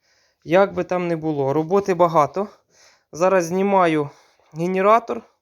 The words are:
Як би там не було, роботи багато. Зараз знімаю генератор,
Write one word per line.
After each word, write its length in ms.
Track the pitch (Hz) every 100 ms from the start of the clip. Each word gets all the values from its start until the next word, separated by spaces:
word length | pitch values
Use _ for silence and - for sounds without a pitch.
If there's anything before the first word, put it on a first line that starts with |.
| _ _ _ _
Як 300 | 143 170 196
би 100 | 180
там 240 | 175 180 175
не 80 | 165
було, 360 | 156 147 135
роботи 420 | 143 160 196 196
багато. 540 | 175 175 165 143 - 202 - _ _ _ _ _
Зараз 320 | - 180 190
знімаю 680 | 165 185 196 196 175 156 143 - _ _ _
генератор, 720 | 151 170 190 196 226 233 233 - _